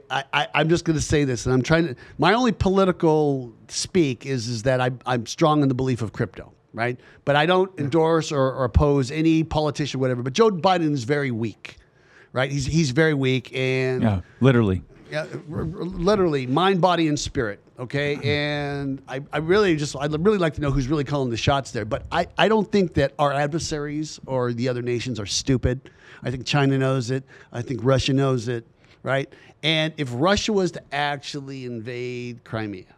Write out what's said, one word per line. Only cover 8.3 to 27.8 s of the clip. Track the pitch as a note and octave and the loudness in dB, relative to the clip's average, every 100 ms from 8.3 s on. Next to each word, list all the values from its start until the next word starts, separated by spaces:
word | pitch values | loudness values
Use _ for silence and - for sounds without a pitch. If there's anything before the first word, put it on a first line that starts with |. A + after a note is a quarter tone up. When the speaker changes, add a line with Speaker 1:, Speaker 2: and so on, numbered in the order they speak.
Speaker 1:
or, | D3 C3 | 0 0
or | B2 B2+ | 0 2
oppose | - D3 C#3+ B2 | 4 4 2 0
any | D#3 D#3+ D#3+ | 0 2 2
politician, | D#3+ D#3 D3+ - C#3+ C3+ | 2 0 -2 -2 -6 -2
whatever, | C3 B2 | -2 -2
but | B2 | -4
Joe | C3 A3+ | 2 2
Biden | F#3+ F#3+ F#3 D#3 | 4 0 2 0
is | D3 A2+ | -2 -2
very | D3 C#3 | -2 -2
weak, | A#2 A2+ - - - _ _ _ - - | -2 -4 -6 -18 -20 _ _ _ -20 -10
right? | A#2+ C#3 | -4 -2
He's, | C#3 C3 | -2 0
he's | D3+ D#3 | 0 2
very | B2 D#3+ | 2 2
weak, | D3 C3 C3 - C3 | 2 2 0 -2 -4
and | C3 C3 C3 B2+ | -2 0 0 0
Speaker 2:
Yeah, | A#2 G2 - - | 0 0 -4 2
literally. | C3 A#2+ A2 F#2 - - - | 4 6 4 2 -4 -20 -10
Speaker 1:
yeah, | D3 E3+ C3+ D#3 | -8 -8 -10 -10
r-, | F#3 | -8
r-, | E3+ | -8
literally, | E3+ E3+ F#3 E3+ G#3+ F3+ C#3+ B2+ | -8 -10 -2 2 4 4 2 0
mind, | C#3 F#3 G3 | 2 4 4
body, | F3+ E3+ D#3+ | 4 2 2
and | D3 | 0
spirit, | - - A2+ G2+ _ - | -4 -4 -4 -6 _ -14
okay? | B2 C#3+ C#3+ D3 C#3+ | -6 -4 -2 -2 -2
And | D3 D3 D3 C#3+ C#3+ C#3 C3+ - | -2 -2 -4 -6 -6 -6 -8 -8
I, | C3 D3 | -12 -6
I | D3 | -6
really | D#3+ G3 G3+ D#3+ | 2 4 4 2
just, | D3 C#3 | -2 -4
I'd | D3 D3+ F3+ | -4 0 2
really | G#3+ | 2
like | E3+ C#3+ | 0 0
to | |
know | D3 | 0
who's | C3+ B2+ | 0 0
really | D3+ C3+ | -2 0
calling | C#3+ C3 | -2 -2
the | A2+ | 0
shots | - C#3 C3 | 2 0 0
there, | A#2+ G#2+ | -6 -4
but | B2+ - | -6 -4
I, | D#3 F3+ - | -4 -4 2
I | F3+ | 4
don't | A3 F#3+ | 4 4
think | G#3 F3+ - | 2 2 2
that | C#3 - | 0 2
our | D3 | 0
adversaries | C#3 D3 D#3 - D#3 D3 D3 D#3 - - | 2 0 -2 -4 -6 -6 -6 -6 -10 -6
or | C3 B2 | -2 -2
the | A#2+ B2+ | -2 -2
other | B2 | -2
nations | A#2+ A#2+ A#2+ A2+ | -2 -4 -4 -6
are | G2+ | -4
stupid. | - - C3 B2+ B2+ - _ - - | -6 0 0 2 -4 -8 _ -20 -10
I | - | -8
think | B2+ A#2 | -6 -2
China | C#3+ C#3 C3+ | 2 4 2
knows | C3 C3+ A#2 | 2 0 -2
it. | C3 C3+ - - | -4 -6 -20 -14
I | B2 | -12
think | A#2+ B2 | -8 -2